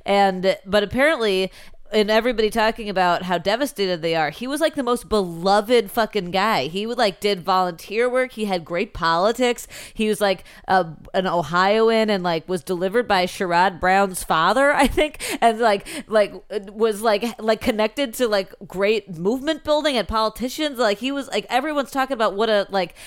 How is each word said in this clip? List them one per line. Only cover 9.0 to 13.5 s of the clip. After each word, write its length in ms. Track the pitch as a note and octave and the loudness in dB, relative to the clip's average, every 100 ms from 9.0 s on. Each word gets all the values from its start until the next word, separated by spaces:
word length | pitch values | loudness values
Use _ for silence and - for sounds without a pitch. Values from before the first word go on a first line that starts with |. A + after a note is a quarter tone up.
| E3 E3+ G3+ A#3 B3 A#3+ - - - | 0 2 2 2 0 -2 -8 -16 -12
He 140 | - G#3+ | -4 -2
was, 120 | G3 | 2
like, 240 | G3+ F3+ - - - | 0 0 -6 -12 0
a, 180 | F#3+ E3 D3 - | 0 0 -6 -6
an 120 | F#3+ F#3 | -2 0
Ohioan 840 | F3 D3 F3 F#3+ A3 A3+ A3+ G#3+ | 0 0 2 4 4 4 4 2
and, 120 | G3+ | 0
like, 260 | F3+ E3 E3 | 0 -2 -2
was 140 | F#3 | -6
delivered 460 | - F3 F#3+ A#3 A#3+ | -4 -2 0 0 0
by 180 | G3 F3+ | 2 0
Sherrod 540 | - F#3 | -2 0